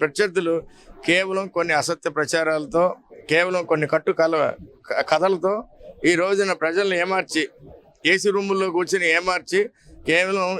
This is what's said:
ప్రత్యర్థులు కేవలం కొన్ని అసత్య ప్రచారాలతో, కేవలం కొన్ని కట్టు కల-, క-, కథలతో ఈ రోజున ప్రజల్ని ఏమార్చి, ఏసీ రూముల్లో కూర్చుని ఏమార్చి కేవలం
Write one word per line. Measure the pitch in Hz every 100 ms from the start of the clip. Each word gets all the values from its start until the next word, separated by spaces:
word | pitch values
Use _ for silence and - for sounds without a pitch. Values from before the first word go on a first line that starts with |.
ప్రత్యర్థులు | 156 147 208 175 165 165 160 - - - -
కేవలం | 175 190 190 190 170
కొన్ని | 170 151
అసత్య | 135 170 170 147
ప్రచారాలతో, | 147 165 160 156 143 160 180 170 _ - -
కేవలం | 156 180 185 170
కొన్ని | 156 147
కట్టు | 160 202 180
కల-, | 165 160 139 - - - -
క-, | 120 -
కథలతో | 156 185 185 180 208 240 - - - 156
ఈ | 175
రోజున | 185 196 196 175
ప్రజల్ని | 156 170 202 180 180
ఏమార్చి, | 190 - 156 151 - - - - _ 156
ఏసీ | 185 202 196
రూముల్లో | 196 196 190 175
కూర్చుని | 180 196 175 165
ఏమార్చి | 180 180 - 185 208 - - - -
కేవలం | 165 190 196 185 185